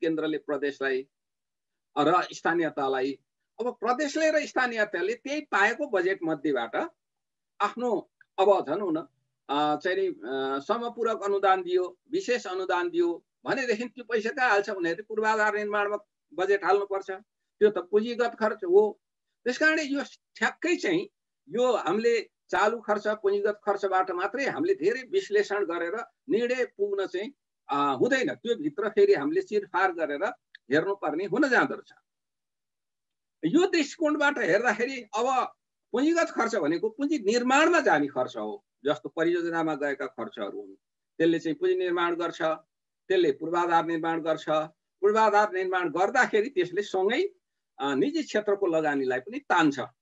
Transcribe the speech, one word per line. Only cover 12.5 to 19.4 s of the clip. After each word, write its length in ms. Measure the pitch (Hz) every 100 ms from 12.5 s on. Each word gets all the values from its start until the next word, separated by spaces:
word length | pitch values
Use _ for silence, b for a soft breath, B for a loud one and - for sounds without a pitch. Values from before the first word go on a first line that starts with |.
| 185 185 180 175
दियो 340 | 165 170 170 _ _ -
भनेदेखि 380 | 254 247 214
त्यो 200 | 240 -
पैसा 260 | 233 233 214
कहाँ 200 | - 190
हाल्छ 200 | 202 202
भन्दाखेरि 320 | 196 170 165
पूर्वाधार 540 | - 214 220 220 214 208
निर्माणमा 420 | 208 208 202 208 _ _ _
budget 320 | 151 190 196 175
हाल्नुपर्छ। 460 | 196 202 196 190
त्यो 580 | 190 - _ _ - 208
त 80 | 208
पुँजीगत 580 | 175 208 233 233 233 -
खर्च 240 | 220 220
हो। 380 | 180 190 214 - _ _ _ _